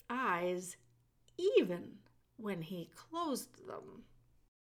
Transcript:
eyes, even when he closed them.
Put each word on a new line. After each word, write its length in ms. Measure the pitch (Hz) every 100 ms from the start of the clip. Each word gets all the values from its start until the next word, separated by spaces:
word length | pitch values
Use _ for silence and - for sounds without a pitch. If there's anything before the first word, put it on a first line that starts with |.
| -
eyes, 680 | 247 240 175 180 180 180 - - _ _ _ _ -
even 680 | 370 466 196 175 - - - _ _ -
when 240 | 214 175
he 300 | 160 180 165
closed 720 | - - 330 330 233 - - -
them. 400 | 101 - 190 - - - - _ _ _